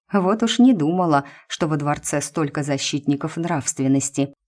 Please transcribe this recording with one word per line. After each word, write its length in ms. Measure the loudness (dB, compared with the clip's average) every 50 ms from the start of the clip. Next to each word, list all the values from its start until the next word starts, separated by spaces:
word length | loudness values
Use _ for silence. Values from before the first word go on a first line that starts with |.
| _ -2
Вот 300 | 0 0 2 2 2 2
уж 180 | 0 0 4 6
не 120 | 6 6
думала, 520 | 6 4 2 0 0 0 2 2 2 2 0 -2 -10 -20 -16 -14
что 180 | -6 -4 -2
во 100 | -2 -2
дворце 440 | -2 -2 -2 -4 -4 -4 -4 -4 -4
столько 420 | -4 -4 -4 -4 -4 -2 -4 -6
защитников 760 | -4 -4 -4 -4 -4 -4 -4 -2 0 0 -2 0 -2 -6 -6
нравственности. 960 | -6 -4 -2 -4 -4 -4 -6 -4 -2 0 2 2 2 0 -2 -2 -4 -4 -4 -6 _ _